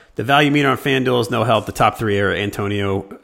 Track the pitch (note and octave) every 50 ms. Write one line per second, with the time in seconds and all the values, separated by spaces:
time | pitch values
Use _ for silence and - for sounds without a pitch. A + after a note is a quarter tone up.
0 | - _ - - A2+ A#2+ C#3 D3 D3+ C#3+ C#3+ D3 C#3+ C3+ B2+ B2+ - D3 C3+ C3+
1 | B2+ B2+ B2+ B2 A2+ G2+ B2 A2+ A2 A#2+ A2+ G#2+ - - - - A#2+ G#2+ - -
2 | A#2+ G#2+ G2+ G2+ G2+ F#2+ F2+ E2+ G2+ G#2 - - G#2 G2+ G#2 G2+ G2 G2 F#2+ G2+
3 | - - - -